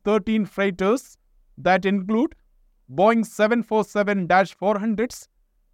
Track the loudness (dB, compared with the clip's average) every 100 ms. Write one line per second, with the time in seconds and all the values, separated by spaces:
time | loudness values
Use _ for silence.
0 | -2 0 0 -2 -2 -2 -4 0 0 -2
1 | -4 _ _ _ _ -4 0 2 2 -2
2 | 0 0 -2 -4 _ _ _ _ -10 0
3 | 2 2 0 0 0 0 -2 -2 -2 -2
4 | -2 -2 2 2 2 -2 -4 -2 -2 -4
5 | -4 -8 -20 _ _ _ _